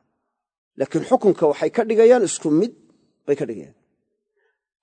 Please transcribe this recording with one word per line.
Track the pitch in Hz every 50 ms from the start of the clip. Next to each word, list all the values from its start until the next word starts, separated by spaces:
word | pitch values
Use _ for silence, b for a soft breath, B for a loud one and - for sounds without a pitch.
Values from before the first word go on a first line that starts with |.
| _ _ _ _ _ _ _ _ _ _ _ _ _ _ _ -
Laakiin | - - - 156 -
xukunka | - 262 240 - 202 156 - 170 151
waxay | 139 - 160 160
ka | - 240 226
dhigayaan | 220 233 214 226 233 254 247 196
isku | 160 - - - 160
mid | 147 160 208 240 - _ _ _ _ _ _ _ _ _ _ -
bay | 143
ka | 135 147
dhigayaan. | 120 110 90 71 69 - _ _ _ _ _ _ _ _ _ _ _ _ _ _ _ _ _ _ _ _ _